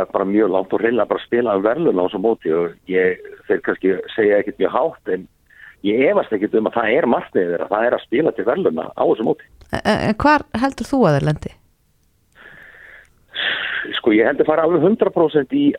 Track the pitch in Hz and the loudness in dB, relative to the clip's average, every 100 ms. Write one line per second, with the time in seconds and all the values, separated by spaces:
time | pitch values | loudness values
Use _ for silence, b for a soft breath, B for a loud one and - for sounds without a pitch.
0 | 92 101 95 104 101 95 95 101 110 120 | 0 -2 0 2 2 0 0 -2 0 0
1 | 101 98 - 120 120 98 107 139 151 92 | 0 -4 -2 -2 0 0 0 0 0 0
2 | 92 101 113 110 82 80 85 - - 92 | 0 0 -2 -2 -2 -2 -2 -6 -4 0
3 | 92 90 - - - 95 - 92 95 92 | 0 -2 -10 -14 -4 -2 -2 -2 0 0
4 | - - 104 104 98 - 90 110 156 - | -4 0 2 2 0 -2 -2 0 -2 -6
5 | - 92 82 _ _ B B B 101 113 | -6 -6 -8 _ _ B B B -2 2
6 | 151 202 - 104 101 110 104 117 110 135 | 2 2 0 -2 0 0 0 0 0 2
7 | 139 147 - 104 87 85 80 104 120 117 | 2 0 -2 -2 -2 -2 -2 0 0 0
8 | - 120 156 - 98 160 156 120 - - | 0 0 0 -2 -2 0 -2 -2 -6 -2
9 | 147 127 131 - - - - - - 214 | 0 0 -2 -4 -8 -20 -10 -4 0 0
10 | - 214 294 294 - 220 269 - - 269 | 0 0 2 2 -2 -4 -4 -4 -4 2
11 | 185 139 151 151 - - _ _ _ _ | 4 4 0 -2 -8 -16 _ _ _ _
12 | _ _ _ B B B B B B B | _ _ _ B B B B B B B
13 | B _ _ B B B B B - - | B _ _ B B B B B -8 -4
14 | 117 107 113 139 156 156 160 170 170 226 | 2 4 4 2 2 2 2 2 2 2
15 | 196 175 156 151 131 139 143 | 0 2 2 0 0 2 0